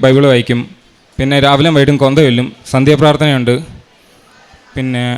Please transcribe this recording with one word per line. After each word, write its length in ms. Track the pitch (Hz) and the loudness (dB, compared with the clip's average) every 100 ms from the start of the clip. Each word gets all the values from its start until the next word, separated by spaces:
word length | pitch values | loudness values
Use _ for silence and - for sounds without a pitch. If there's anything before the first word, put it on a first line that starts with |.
ബൈബിൾ 220 | 131 135 143 | 2 2 2
വായിക്കും, 340 | 123 117 120 120 - _ _ _ - | 0 0 -4 -6 -16 _ _ _ -6
പിന്നെ 220 | 131 139 | -2 0
രാവിലെയും 340 | 139 139 160 | 2 2 2
വൈകിട്ടും 220 | 151 139 143 | 2 2 2
കൊന്ത 220 | 135 143 | 0 2
ചൊല്ലും, 300 | 143 120 127 - - | 2 0 -4 -10 -6
സന്ധ്യാപ്രാർത്ഥനയുണ്ട്. 800 | 131 139 147 151 147 151 135 120 127 160 - _ _ _ _ _ _ _ _ _ | 0 2 2 2 0 -2 0 -2 -4 -6 -20 _ _ _ _ _ _ _ _ _
പിന്നെ 300 | - 131 123 123 | -10 -6 -6 -6